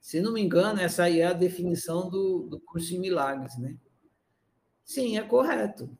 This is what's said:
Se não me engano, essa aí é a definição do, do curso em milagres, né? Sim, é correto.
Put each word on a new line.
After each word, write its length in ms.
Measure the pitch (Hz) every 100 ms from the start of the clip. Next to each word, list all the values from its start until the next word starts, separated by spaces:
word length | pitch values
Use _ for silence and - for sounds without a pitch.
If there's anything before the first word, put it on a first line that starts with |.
Se 200 | - 156
não 120 | 202
me 80 | 226
engano, 400 | 196 147 196 208
essa 240 | 180 -
aí 160 | 175 165
é 60 | 170
a 60 |
definição 760 | 170 180 180 175 170 - 170 185
do, 320 | 190 190 185 -
do 100 | -
curso 340 | - 165 165
em 60 | 180
milagres, 580 | 185 175 139 139 127 123
né? 200 | 123 156 _ _ _ _ _ _ _ _ _ _
Sim, 320 | - - 254 214
é 60 |
correto. 760 | 208 240 277 - 208 - - -